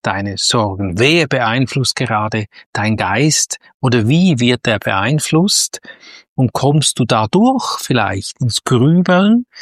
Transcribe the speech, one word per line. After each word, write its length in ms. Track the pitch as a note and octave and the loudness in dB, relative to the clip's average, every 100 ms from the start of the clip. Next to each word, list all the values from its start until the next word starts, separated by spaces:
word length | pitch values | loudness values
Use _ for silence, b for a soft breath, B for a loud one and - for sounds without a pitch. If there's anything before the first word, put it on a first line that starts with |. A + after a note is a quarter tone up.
deine 380 | - G2 G2+ F#2+ | -6 -4 -6 -4
Sorgen? 600 | - A#2+ G#2 F#2+ G2 F2 | -2 0 -2 -4 -4 0
Wer 280 | C3 E3+ D3 | 2 2 0
beeinflusst 720 | C3+ A#2 A#2+ B2+ C#3 B2 - | -2 -2 -2 -2 -2 -4 -4
gerade 500 | A#2+ G#2+ G#2+ A2 G#2+ B B | -2 -2 -2 -4 -6 B B
dein 240 | - G#2 A2 | -4 -2 -2
Geist 600 | F#2+ G2+ D#3 D3 - - b _ | -2 0 0 0 -4 -8 b _
oder 260 | C3 A#2+ A2 | 0 2 2
wie 320 | D#3+ F#3 C3 | 4 4 2
wird 260 | A#2+ A#2+ - | 2 0 0
er 120 | G#2 | -2
beeinflusst? 1000 | - G2 G#2+ D3+ - - G3 - - - B B B B B | -2 -2 0 -2 0 0 0 0 -4 -8 B B B B B
Und 180 | - B2+ | -2 -2
kommst 460 | - C#3 D3+ - - | 0 0 2 0 -2
du 60 | A#2+ | 0
dadurch 720 | A#2+ A2 F#3 A#3+ C4 - - | 0 2 2 2 2 -4 -8
vielleicht 600 | - B2 G2 F#2+ - - | -2 0 0 -4 -8 -4
ins 220 | B2+ - | -4 -4
Grübeln, 840 | - B2+ C3+ E3+ F#3 F3+ G3+ A#3 B3 B | 0 2 4 4 4 4 4 2 0 B